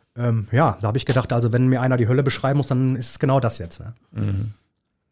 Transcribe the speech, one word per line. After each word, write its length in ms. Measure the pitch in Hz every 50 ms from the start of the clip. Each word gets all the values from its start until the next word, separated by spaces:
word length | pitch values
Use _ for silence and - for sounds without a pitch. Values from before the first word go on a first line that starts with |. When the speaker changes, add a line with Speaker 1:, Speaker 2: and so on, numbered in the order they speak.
| _ _ -
Speaker 1:
Ähm, 320 | 120 123 120 113 113 98 -
ja, 240 | 117 139 165 123 104 -
da 80 | 117 104
habe 100 | 113 127
ich 80 | -
gedacht, 260 | - 120 127 117 -
also 200 | 127 117 120 113
wenn 160 | 117 123 127 127
mir 120 | 127 123
einer 160 | 127 127 127
die 120 | 120 113 104
Hölle 140 | 127 143
beschreiben 340 | 139 139 - - - 135 139 143
muss, 80 | 131 -
dann 280 | 131 127 131 131 131
ist 140 | 123 123 -
es 80 | - -
genau 220 | - 131 135 135
das 180 | 120 110 - -
jetzt, 220 | 85 85 - -
ne? 140 | - 110 117 _ _ _
Speaker 2:
Mhm. 400 | - 110 107 104 98 95 110 107 104 _ _ _ _ _ _ _ _ _ _ _